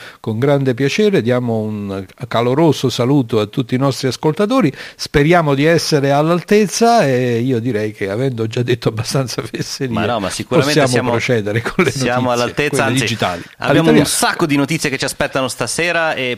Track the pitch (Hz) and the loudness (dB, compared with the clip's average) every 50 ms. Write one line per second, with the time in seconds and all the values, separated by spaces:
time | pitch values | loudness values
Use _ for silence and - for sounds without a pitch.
0 | - - - - - 117 107 113 135 143 143 139 135 131 120 120 139 139 - - | -20 -20 -20 -10 -6 -6 -2 0 2 2 2 2 2 0 0 0 0 0 2 2
1 | 214 208 196 147 107 120 123 123 123 120 113 110 107 107 107 104 101 98 95 98 | 2 2 2 2 2 2 0 0 0 -2 -2 -2 -2 -4 -6 -6 -6 -6 -6 -8
2 | 92 - - - 127 - - 113 120 123 131 147 170 160 131 - - 123 - - | -10 -12 -14 -14 -8 -4 -2 0 2 2 2 4 4 4 2 2 -2 -2 0 0
3 | 120 127 147 147 120 113 120 107 104 101 - - 117 - 127 123 139 139 123 - | 0 2 2 2 2 0 0 0 0 -2 -4 -6 -4 -2 -2 0 0 0 0 -2
4 | - 131 - - - 156 147 - 208 208 262 269 202 139 - - - - - - | -2 -4 -2 -2 -2 -2 0 0 0 0 2 2 2 0 -2 -6 -12 -18 -14 -14
5 | - - - 147 143 156 180 175 160 143 139 139 147 160 170 151 - - 160 139 | -6 -2 0 2 4 4 4 4 4 2 2 2 4 4 2 2 2 0 0 2
6 | 135 139 139 147 156 165 175 175 - - 208 214 214 180 - - 226 233 233 226 | 2 2 2 2 2 2 0 0 0 2 2 2 2 2 0 2 2 4 4 4
7 | 165 135 127 123 127 123 117 113 120 135 127 113 113 131 107 104 110 107 104 - | 4 2 2 0 0 0 0 0 0 0 0 0 0 -2 -2 -2 -4 -6 -6 -6
8 | 104 95 98 117 135 139 123 113 113 110 - 127 120 123 123 120 - 123 110 110 | -6 -4 -2 -2 -2 -2 -2 -4 -4 -4 -2 -2 -2 0 -2 0 0 -2 -2 -2
9 | 113 - - 139 131 117 - - - - - - 147 - - - 139 127 113 87 | -4 -2 -2 -2 -2 -4 -6 -8 -8 -8 -8 -8 -8 -8 -8 -6 -6 -4 -2 -2
10 | 90 107 120 110 98 90 - - 104 - 127 127 135 143 147 151 139 127 123 120 | -2 0 -2 -2 -2 -4 -4 -6 -4 0 0 2 2 2 2 2 2 2 2 0
11 | 127 120 117 113 - - 123 110 98 104 104 113 - - - - 175 131 - 135 | 0 0 -2 0 0 0 0 0 0 -2 -2 -2 -4 -2 0 0 0 0 0 -2
12 | 131 120 123 127 127 123 120 120 120 117 - 147 147 147 143 131 139 131 123 135 | -2 -2 0 0 0 0 0 0 -2 -2 -2 -2 -2 0 0 0 0 0 0 0
13 | 117 104 113 - 113 92 87 85 - - - - 110 131 147 165 165 160 156 147 | 0 0 0 0 -2 -2 -2 -6 -10 -16 -12 -4 0 2 2 4 4 6 4 4
14 | 143 - - - 247 220 - - 175 151 143 143 139 131 165 151 - 143 131 - | 4 2 0 0 0 0 0 0 0 0 2 0 0 0 -2 -2 -2 -4 -2 -4
15 | 147 127 - - 147 135 - 139 131 123 - - 123 110 - - 165 175 165 170 | -4 -6 -4 -4 -4 -2 -2 -4 -4 -4 -4 -6 -6 -4 -4 -2 -2 0 0 0
16 | 160 160 - 123 131 123 120 | 0 -2 -2 -2 -4 -4 -6